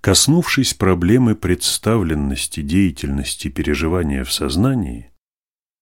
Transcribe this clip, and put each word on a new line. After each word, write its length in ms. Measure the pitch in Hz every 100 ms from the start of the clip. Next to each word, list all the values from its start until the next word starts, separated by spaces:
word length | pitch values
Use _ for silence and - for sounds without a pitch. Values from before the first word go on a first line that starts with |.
Коснувшись 720 | - 92 - 170 - - 123
проблемы 600 | - 95 90 87 123 120 107
представленности 1300 | 92 87 - - 104 113 85 78 71 67 - -
деятельности 880 | 71 87 98 71 73 69 67 - -
переживания 720 | - 73 71 80 90 78 69
в 80 | 64
сознании, 800 | - 71 73 123 127 78 58 - _ _ _ _ _ _ _